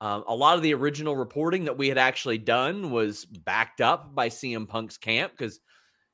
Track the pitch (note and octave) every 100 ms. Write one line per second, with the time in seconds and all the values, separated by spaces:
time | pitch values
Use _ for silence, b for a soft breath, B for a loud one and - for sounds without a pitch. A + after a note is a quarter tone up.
0 | G#2+ G#2 - A#2 D3 F3 D#3+ C#3 C#3+ C#3+
1 | D#3 C#3 A#2 C#3+ D#3+ F#3 D#3 B2+ C#3 C3
2 | C3 C3 C3+ A2+ A2 A#2+ C3+ G3 F3+ A#2+
3 | G#2+ G#2 - F#2+ - A2 A2+ - A#2+ D#3+
4 | D3 C3+ A#2 - C3 A#2 G#2 A2+ A2 -
5 | A2+ A2+ F#3+ - A#2 G#2+ _ _ _ _
6 | _